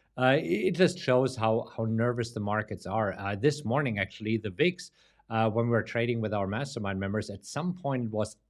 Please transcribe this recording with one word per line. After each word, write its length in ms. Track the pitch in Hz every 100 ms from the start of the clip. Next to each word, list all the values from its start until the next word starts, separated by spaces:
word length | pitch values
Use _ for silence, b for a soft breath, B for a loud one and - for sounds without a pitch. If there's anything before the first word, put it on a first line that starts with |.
| b -
Uh, 200 | 127 151
it, 300 | 165 202 196
it 60 | 160
just 220 | 185 -
shows 380 | - 127 131 110
how, 320 | 110 113 - -
how 80 | 113
nervous 480 | 113 120 120 113
the 60 | 110
markets 460 | 101 107 104 98 98
are. 260 | 107 104 92
Uh, 160 | 98 101
this 280 | 143 147
morning, 360 | 110 135 135 101
actually, 380 | 95 - 107 110
the 120 | 104
vix, 420 | 87 170 180 - b b b b
uh, 200 | 113 113
when 160 | 110 120
we 60 |
were 120 | 117
trading 360 | 117 117 120 117
with 140 | 107
our 140 | 104 98
mastermind 520 | 110 139 113 98 95
members, 300 | 98 107 101
at 160 | 98 -
some 280 | 143 175
point 320 | - 143 131 113
it 60 |
was 260 | 107 104 - _